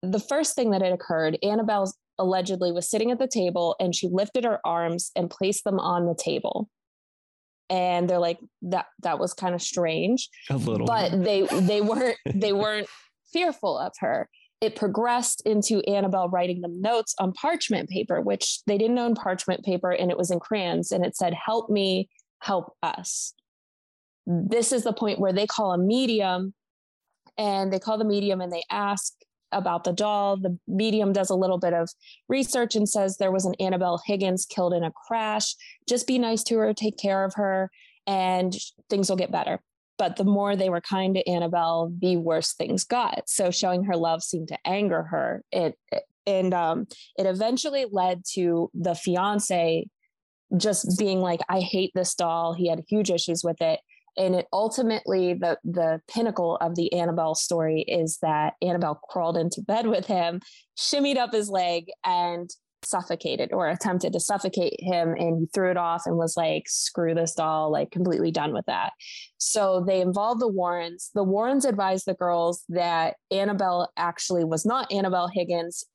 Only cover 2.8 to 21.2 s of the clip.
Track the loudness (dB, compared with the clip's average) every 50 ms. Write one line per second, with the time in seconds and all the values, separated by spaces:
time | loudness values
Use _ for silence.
2.8 | -2 -2 -2 0 0 0 0 0 0 -2 0 0 0 2 2 2 0 0 0 0
3.8 | 0 0 0 0 -2 0 0 0 0 0 -2 -2 0 0 -2 0 -2 -2 0 0
4.8 | 0 -2 -2 -4 -6 -6 -4 -4 -4 -4 -4 -2 -2 -2 -2 0 -2 -2 -2 0
5.8 | 0 0 0 2 2 0 0 -2 -2 -2 -2 -2 -2 -4 -4 -4 -6 -8 _ _
6.8 | _ _ _ _ _ _ _ _ _ _ _ _ _ _ _ _ _ _ 0 0
7.8 | 2 2 2 2 2 2 2 2 2 2 0 -4 -8 -20 _ _ -6 -4 -2 -2
8.8 | -4 -6 _ _ -4 -4 -2 0 -2 -4 -4 -4 -4 -2 -2 -2 -4 -4 -2 0
9.8 | 0 0 0 0 0 0 0 0 -2 -6 -14 -20 -8 -4 -4 -2 0 0 0 0
10.8 | 0 0 0 2 0 0 2 2 2 2 4 2 2 2 2 2 2 4 4 2
11.8 | 2 2 2 2 0 0 0 -2 _ -4 -2 0 0 2 2 2 0 0 -2 -2
12.8 | -4 -8 -12 -20 -20 _ _ _ _ _ -2 0 0 0 0 0 -4 -2 -2 -2
13.8 | -4 -6 -6 -4 -2 -2 0 0 -2 -6 _ _ _ _ _ _ -2 -2 0 0
14.8 | -2 0 0 0 2 2 2 2 0 -2 -4 -2 0 2 2 2 2 2 2 2
15.8 | 2 2 2 2 2 2 2 0 0 2 2 0 0 0 0 -4 -6 -8 -6 -4
16.8 | -2 0 2 0 0 -2 -2 -2 -2 -2 -2 -2 -2 0 0 0 0 -2 -2 -2
17.8 | -2 -4 -4 -4 -2 0 -2 -2 0 0 -2 -2 -2 -4 -6 -4 -2 0 0 2
18.8 | 2 2 2 2 2 0 0 0 0 -4 -4 -4 -2 -4 -4 -2 -2 -2 -2 0
19.8 | 0 0 0 0 0 0 0 0 0 0 0 -4 -2 -2 -2 -2 0 0 0 -2
20.8 | -2 -2 0 0 0 -2 -2 0